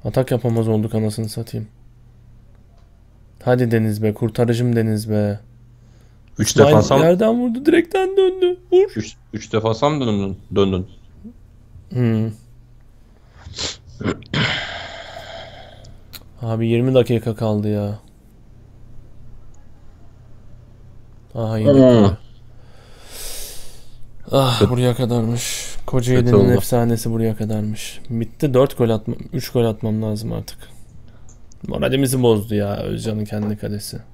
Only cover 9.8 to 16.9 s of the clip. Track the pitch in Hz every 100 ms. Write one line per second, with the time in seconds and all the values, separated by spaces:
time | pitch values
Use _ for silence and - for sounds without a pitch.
9.8 | 143 151 123 104 98 95 - 90 98 92
10.8 | 92 - - - 220 - - - - -
11.8 | - 123 120 110 110 104 - - - -
12.8 | - - - - - - - - - -
13.8 | - - - - - - - - - -
14.8 | - - - - - - - - - -
15.8 | - - - - - - 113 113 113 117
16.8 | 127